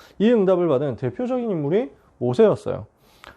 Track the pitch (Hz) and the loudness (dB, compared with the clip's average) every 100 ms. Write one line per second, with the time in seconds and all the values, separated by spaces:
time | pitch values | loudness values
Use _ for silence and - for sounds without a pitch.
0 | - - 214 233 185 180 170 127 147 107 | -18 0 2 4 4 2 2 0 -2 -4
1 | 123 - 247 254 233 170 143 196 277 - | -6 -4 -4 -4 -4 -4 -2 -2 -2 -10
2 | _ _ 123 123 214 113 - 95 110 _ | _ _ -2 4 4 2 -4 -8 -12 _
3 | _ _ - | _ _ -20